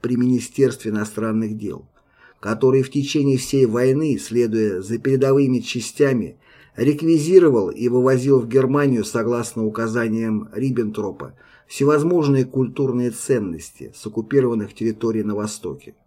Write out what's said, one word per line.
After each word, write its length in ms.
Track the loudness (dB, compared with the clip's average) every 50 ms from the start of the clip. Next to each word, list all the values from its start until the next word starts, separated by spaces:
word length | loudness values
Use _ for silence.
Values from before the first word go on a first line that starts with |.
при 140 | -4 -2 -2
Министерстве 760 | 0 2 2 2 0 -2 -6 0 2 2 2 2 -2 -8 -6
иностранных 640 | -4 -4 -4 -4 -6 -6 -4 -2 -2 -2 -2 -4 -6 -8
дел, 300 | -8 -10 -10 -10 -14 _ _ _ _ _ _ _ _ -20 _ _
который 420 | -6 -6 -4 2 2 4 4 4
в 80 | 0 0
течение 480 | -2 -4 -4 -2 -2 0 2 2 2 0
всей 300 | 0 0 2 2 2 2
войны, 500 | 2 2 2 2 2 2 0 0 -2 -2
следуя 640 | -4 -2 0 0 0 2 2 0 0 0 -2 -4
за 160 | -6 -6 -6 -4
передовыми 640 | 0 0 2 2 2 4 4 4 4 2 2 0
частями, 800 | -2 -4 -8 -8 -8 -8 0 2 2 2 2 0 -2 -6 -10 _ _ _ _ -20 -20 _ _
реквизировал 960 | -2 0 0 0 0 2 2 2 2 2 6 8 8 8 8 4 4 0 0
и 200 | -4 -2 -2 0
вывозил 500 | 2 2 4 4 2 2 4 4 4 4
в 80 | 2 2
Германию, 560 | 2 2 2 2 2 2 2 2 2 0 -2
согласно 600 | -2 -2 -2 -2 0 -2 -2 -4 -6 -6 -4 -4
указаниям 840 | -4 -4 -4 -6 -4 -2 -2 -2 -2 -2 -2 -2 -2 -2 -4 -4 -6 -8
Риббентропа, 840 | -6 -4 -2 -2 -2 -2 -4 -4 -6 -8 -8 -8 -10 -14 -16 -16 _ _ _ _ _ _ _
всевозможные 760 | -6 -2 0 2 2 2 2 2 2 2 2 4 2 2 2
культурные 680 | 0 0 -2 -2 -2 -2 -4 -4 -2 -2 -2 -2 -4
ценности 800 | -4 -8 -4 -2 -2 -2 -2 -4 -8 -10 -12 -18 -20 _ -20 -20 -18
с 140 | -14 -14 -10
оккупированных 680 | -8 -8 -8 0 0 0 2 2 0 -2 -4 -6 -8
территорий 480 | -6 -4 -4 -4 -2 -4 -4 -2 -2
на 140 | -4 -4 -4
Востоке. 600 | -4 -4 -6 -8 -8 -10 -10 -10 -10 -16 -20 -20 _ _